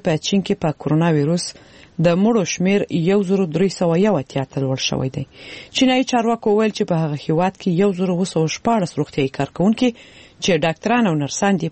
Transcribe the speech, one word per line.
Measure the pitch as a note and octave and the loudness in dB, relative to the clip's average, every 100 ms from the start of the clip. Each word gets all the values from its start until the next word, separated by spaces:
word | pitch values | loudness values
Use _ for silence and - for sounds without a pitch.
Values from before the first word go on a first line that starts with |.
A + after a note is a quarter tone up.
| F3+ | 0
په | D#3 - | -2 0
چین | G3 F3 | 0 0
کې | G3 | -2
په | D#3+ - | -2 -2
کورونا | C#3 D#3 E3+ D3+ | 0 2 2 2
ویروس | C#3+ F3 - - - - - - E3+ | 2 -2 -4 -14 -20 -20 -12 0 2
د | F3 | 4
مړو | G#3+ A#3 E3 | 2 2 0
شمیر | - F#3 G3+ - | -2 0 0 0
یو | E3 E3 G3+ F#3 | -2 2 0 2
زرو | G3 F3 | 0 0
درې | D#3+ G3 - | 0 -2 0
سوه | F3 E3 | 0 2
یو | G#3+ E3 | 2 0
اتیا | - C#3 | -2 -6
ته | C3 C#3 | -4 -4
لوړ | C3+ C3 - | -2 -2 -2
شوی | C3+ C3 | -2 -4
دی. | C#3+ - - - - - - | -6 -10 -14 -20 -20 -6 0
چینایي | C4 B3+ C4 | 2 2 2
چارواکو | A#3+ A#3 A#3 A3 | 0 0 0 0
وویل | G#3 A3 - | 2 0 -2
چې | G3+ | -2
په | E3 | 0
هغه | D#3+ D3 - | -2 -4 -2
هیواد | D#3+ F#3 - | 0 0 -2
کې | F#3+ E3+ | -2 2
یو | G3+ F3 | 2 0
زرو | F#3 F3 | -2 -2
اووه | F#3+ | -2
سوه | E3 D#3+ - | 0 -2 -2
شپاړس | A#3 A3+ F3 - | 0 0 -2 -4
روغتیايي | D3 - C3+ - | -4 -2 -2 -2
کارکوونکي | C#3 - F#3+ A3+ B3 A#3 - - - - | -6 0 0 2 0 -2 -16 -20 -20 -6
چې | - D#3+ | 0 2
ډاکټران | E3 - G#3+ A#3+ G#3 | 0 -2 0 2 2
او | D#3 | 0
نرسان | C#3+ - G3+ F#3+ | -2 -2 0 0
دي | E3 | -2